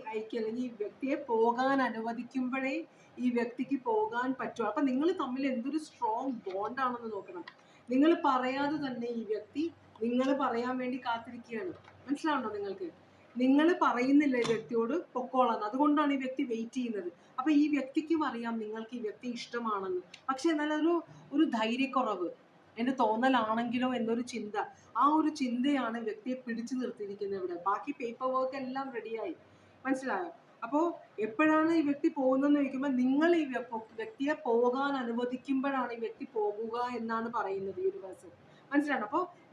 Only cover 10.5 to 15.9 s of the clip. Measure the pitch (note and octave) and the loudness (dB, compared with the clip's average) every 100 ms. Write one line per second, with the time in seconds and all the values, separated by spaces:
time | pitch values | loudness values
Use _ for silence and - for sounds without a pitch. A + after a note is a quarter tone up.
10.5 | A#3 B3+ B3+ B3+ B3+ B3 A#3 A#3 A#3+ A#3 | 0 -2 -2 -4 -4 -4 -4 -6 -16 -10
11.5 | A3+ F#3 - - - - C#4+ D#4+ C#4+ A3 | -8 -8 -10 -16 -14 -6 -2 0 0 -2
12.5 | G#3 G3+ F#3+ F3 - - - - A#3+ B3+ | -4 -6 -6 -10 -12 -20 -20 -10 2 6
13.5 | C#4+ D#4+ F4+ C#4+ A#3 C4 C#4+ D4 B3 A#3 | 8 6 6 4 4 6 6 6 4 2
14.5 | A3 - A#3 A3+ E4 - B3+ B3+ C4 B3+ | 0 0 0 2 0 -4 -6 0 2 4
15.5 | A3+ G#3+ C4 D4 | 2 -2 2 4